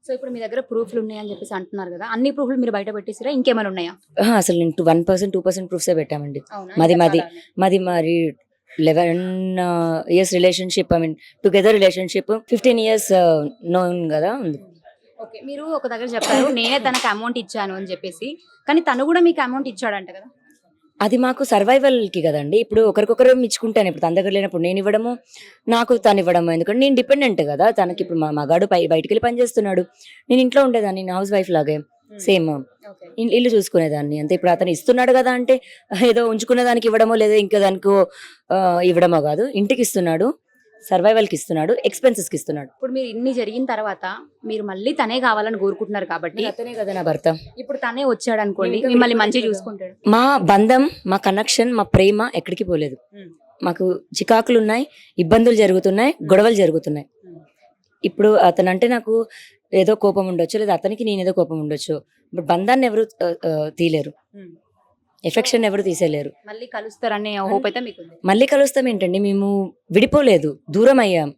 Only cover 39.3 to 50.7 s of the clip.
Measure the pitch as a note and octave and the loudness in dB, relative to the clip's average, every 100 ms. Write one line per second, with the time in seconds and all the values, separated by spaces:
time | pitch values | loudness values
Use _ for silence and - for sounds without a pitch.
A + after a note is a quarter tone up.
39.3 | D3+ B3+ A3 G3+ B3+ A3+ - F3 D#3+ A3 | -2 -2 -2 0 0 0 0 0 0 -2
40.3 | E4 _ _ _ _ - F#3 G3 A3 G#3 | -4 _ _ _ _ -2 2 4 2 0
41.3 | D#3 - E3 D#3 A#3 D#3+ - B3+ A3+ E3+ | -4 -4 -4 -2 0 -2 0 0 0 -6
42.3 | D#3 - D3+ C3+ _ C4 C4 B3+ A3 B3+ | -8 -8 -10 -10 _ -8 -6 -6 -4 -4
43.3 | B3 G#3+ A3+ C4 A3 G#3+ A3 F#3 G#3 - | -4 -6 -6 -6 -4 -6 -8 -10 -12 -16
44.3 | _ A3+ A3 G#3 F#3+ A3 D4+ A#3 B3 B3 | _ -10 -8 -8 -6 -6 -2 -4 -2 0
45.3 | G#3+ G#3+ G#3+ G3 G3 G#3+ G3+ F3 E3+ E3 | 0 -2 -2 -4 -4 -6 -6 -6 -8 -8
46.3 | F3+ G#3+ G3+ A#3+ A3+ G3 F#3+ E3 D#3 E3 | -6 -8 -6 -12 -8 -6 -4 -4 0 -2
47.3 | D#3+ - - - C#4+ A#3 A#3+ C#4 A3+ - | -2 -8 -18 -12 -8 -6 -4 -2 -2 -2
48.3 | A3 G#3 F#3+ F#3+ A3 C4 B3 A#3+ A#3 G#3+ | -2 -2 -2 -2 -2 2 4 4 2 0
49.3 | B3 A3+ G3 F#3+ G3+ F#3 - - A3 B3+ | 0 -2 -4 -8 -14 -16 -4 2 4 4
50.3 | C#4 E3+ G3 A3 | 2 4 4 6